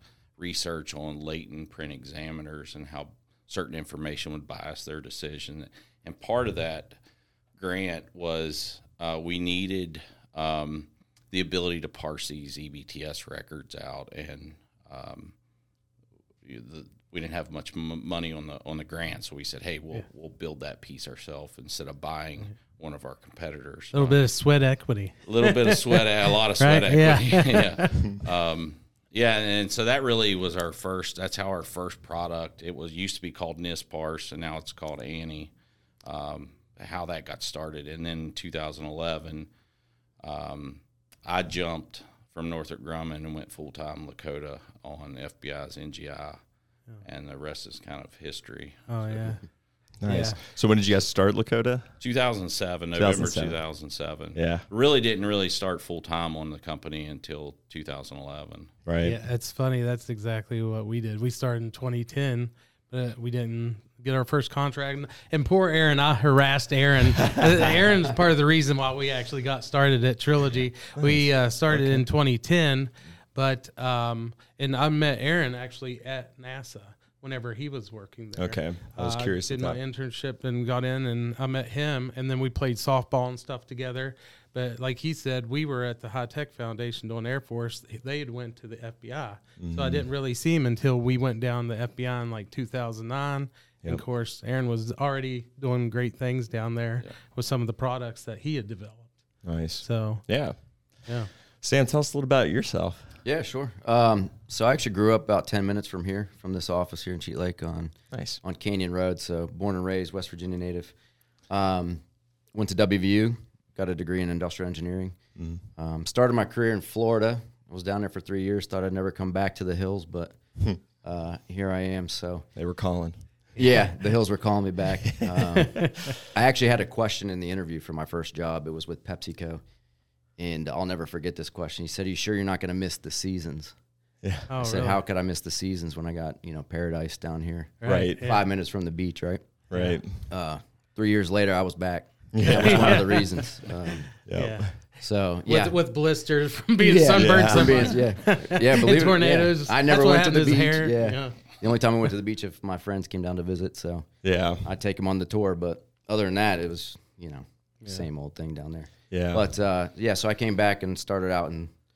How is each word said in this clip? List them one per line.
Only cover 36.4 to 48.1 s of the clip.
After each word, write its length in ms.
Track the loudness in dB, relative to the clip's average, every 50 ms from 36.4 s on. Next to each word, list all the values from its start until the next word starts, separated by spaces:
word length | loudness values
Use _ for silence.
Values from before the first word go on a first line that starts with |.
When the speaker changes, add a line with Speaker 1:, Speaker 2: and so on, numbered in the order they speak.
| -14 -18 _ _ _ _ _ -20
Speaker 1:
how 260 | -16 -12 -10 -10 -8
that 180 | -8 -8 -10 -10
got 180 | -12 -12 -10 -10
started. 440 | -10 -10 -10 -10 -10 -12 -12 -12
And 180 | -12 -10 -8 -8
then 140 | -8 -8 -8
in 140 | -8 -10 -12
two 160 | -12 -12 -10
thousand 340 | -8 -8 -8 -8 -10 -10 -12
eleven, 600 | -10 -8 -6 -4 -4 -4 -6 -8 -12 -12 -12 -14 -16 _ _ _ _ _ _ _ _ _ _ _ _ _ _ -14
um, 580 | -12 -10 -10 -10 -10 -12 -12 -14 -16 -16 -20 _ _ _ _ _ _ _ _ -8
I 180 | -4 -2 -2 -2
jumped 600 | -2 -4 -4 -4 -4 -6 -8 -10 -14 -20 -20 -20 _ _ _ _ _ -12
from 160 | -8 -8 -6
Northrop 320 | -6 -8 -10 -10 -14 -14
Grumman 360 | -10 -10 -8 -8 -8 -8 -8
and 180 | -10 -10 -10 -10
went 160 | -12 -12 -14
full-time 560 | -16 -16 -16 -14 -12 -12 -10 -10 -10 -12 -14
Lakota 520 | -16 -16 -12 -10 -10 -8 -8 -10 -12 -14 -16 -18 _ -20 _ -16
on 340 | -16 -14 -14 -14 -16 -14
F 220 | -14 -14 -16 -16 _
B 120 | -12 -10
I's 260 | -10 -10 -10 -12 -12
N 140 | -14 -14 -14
G 180 | -14 -14 -14 -14
I, 40 | -12 -12 -14 -14 -16 -18 _ _ _ _ _ _ _ _ _
Speaker 2:
Yeah. 60 | -20 -20 -20 -18
Speaker 1:
and 240 | -16 -16 -16 -14 -14
the 80 | -14
rest 300 | -12 -10 -10 -10 -12 -14
is 120 | -16 -18 -18
kind 240 | -16 -14 -14 -14 -16
of 100 | -18